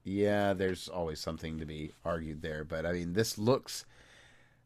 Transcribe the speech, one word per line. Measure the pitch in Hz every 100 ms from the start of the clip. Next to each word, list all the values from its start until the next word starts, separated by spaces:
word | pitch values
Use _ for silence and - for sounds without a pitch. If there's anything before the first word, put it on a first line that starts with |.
yeah, | 95 98 104 104 101
there's | 95 95 90 -
always | 87 82 76
something | 82 80 82 80
to |
be | 76 78 76 -
argued | 85 85 80 76
there. | 82 76
But, | 76 80
I | 82
mean, | 90 87
this | 87 - -
looks, | 110 135 - - - - - - - - - _